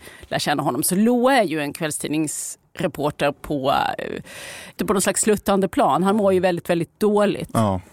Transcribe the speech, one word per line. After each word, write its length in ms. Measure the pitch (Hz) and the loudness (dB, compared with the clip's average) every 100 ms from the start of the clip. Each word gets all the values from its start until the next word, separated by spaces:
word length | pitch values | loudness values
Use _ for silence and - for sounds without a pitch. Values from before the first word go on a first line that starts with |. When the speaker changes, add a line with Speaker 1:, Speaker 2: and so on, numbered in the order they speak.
| - - - | -14 -20 -6
Speaker 1:
lär 100 | 156 | -4
känna 240 | 160 143 | -2 -2
honom. 200 | 147 143 | -2 -2
Så 120 | - | 0
Loa 380 | 185 226 247 254 | 2 4 4 4
är 80 | 269 | 4
ju 160 | 175 156 | 2 -2
en 120 | 143 | -4
kvällstidningsreporter 1600 | - 151 - - 151 151 - - - _ - 170 147 147 - 143 | -4 -6 -6 -4 -2 -2 -6 -10 -14 _ -6 -4 -2 -4 0 -2
på, 420 | - - 147 135 139 - - - - - - - - - - | -2 -6 -2 0 0 0 -4 -6 -8 -12 -16 -16 -16 -12 -6
eh, 80 | 175 | -2
på 60 | |
någon 100 | 196 | 0
slags 180 | 196 - | 0 0
sluttande 460 | 214 208 - 196 190 | 0 0 2 0 2
plan. 340 | 277 180 147 | 2 2 4
Han 140 | 190 220 | 2 2
mår 160 | 196 | 4
ju 80 | 185 | 4
väldigt, 300 | 185 175 - | 2 0 -2
väldigt 300 | 170 160 - | -2 -2 0
dåligt. 500 | 208 208 208 - - | 2 2 2 -2 -2
Speaker 2:
Ja. 280 | 117 107 92 - | 0 2 0 -6